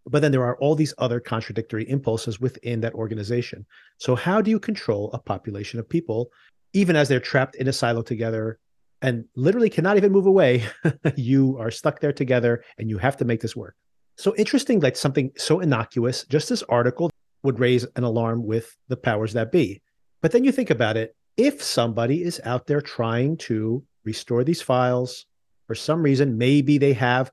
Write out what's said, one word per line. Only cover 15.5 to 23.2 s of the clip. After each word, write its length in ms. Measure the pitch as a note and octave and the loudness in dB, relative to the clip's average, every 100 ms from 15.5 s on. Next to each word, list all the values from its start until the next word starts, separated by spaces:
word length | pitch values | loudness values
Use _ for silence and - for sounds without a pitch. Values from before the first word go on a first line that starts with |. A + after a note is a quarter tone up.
| D#3+ | 2
innocuous, 640 | F3 B2 A2+ - A#2+ B2+ - | 2 0 0 -2 -2 -4 -2
just 240 | D3+ - | -2 0
this 140 | A#3+ | -4
article 460 | - A#2+ A#2+ - E3 - _ _ | 0 2 2 0 -4 -4 _ _
would 160 | C3+ A#2 | -4 2
raise 260 | B2 B2 A#2+ - | 2 2 0 -4
an 80 | |
alarm 420 | B2 A2+ A#2 A2+ A2 | -2 0 0 -2 -2
with 300 | A2+ - _ _ | -4 -4 _ _
the 100 | B2+ | -4
powers 360 | - G#2+ A2 | 0 0 -2
that 180 | A2+ A2+ | -2 0
be. 300 | F3 G#2+ G2 _ _ _ _ | 2 0 -4 _ _ _ _
But 100 | E3 | 2
then 120 | A#3+ | 4
you 80 | C4+ | 4
think 180 | C4+ B3 | 0 0
about 280 | A#2+ A2+ A2 | 2 2 0
it, 180 | A2+ _ _ - | -4 _ _ 0
if 260 | C4+ C#4+ | 0 0
somebody 580 | - - A#2 A2+ A#2 D3+ | -4 0 0 0 0 0
is 180 | F3 - | -2 -6
out 240 | A2+ B2 - | -4 -6 -2
there 140 | C#3+ | -4
trying 560 | C#3+ - A2+ A#2 | -4 -6 -2 0